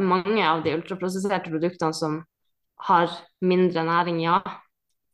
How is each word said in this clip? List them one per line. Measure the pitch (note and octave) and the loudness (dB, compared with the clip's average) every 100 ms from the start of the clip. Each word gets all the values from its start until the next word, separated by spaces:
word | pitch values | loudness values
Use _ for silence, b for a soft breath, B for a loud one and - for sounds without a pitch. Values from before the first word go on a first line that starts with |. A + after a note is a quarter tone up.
mange | F#3+ F#3 F3+ G#3+ | 0 0 2 2
av | D#3+ E3 | 2 0
de | D#3 | 0
ultraprosesserte | D#3 E3 F#3 F#3 F#3+ G3+ F#3 F3 | -2 -4 -6 -4 -4 -2 -4 -4
produktene | D#3 E3+ F3+ D#3+ | -2 -2 -2 -4
som | D#3+ D#3+ D#3 E3 _ _ _ _ - | -2 -4 -6 -10 _ _ _ _ -8
har | - F3 E3+ - - _ | 2 2 2 -2 -16 _
mindre | F#3 F3+ F#3 E3 D#3+ | 2 4 2 2 0
næring, | E3+ F3 E3 | 0 0 0
ja. | E3 F#3 - - - _ _ _ _ | 0 0 -2 -12 -18 _ _ _ _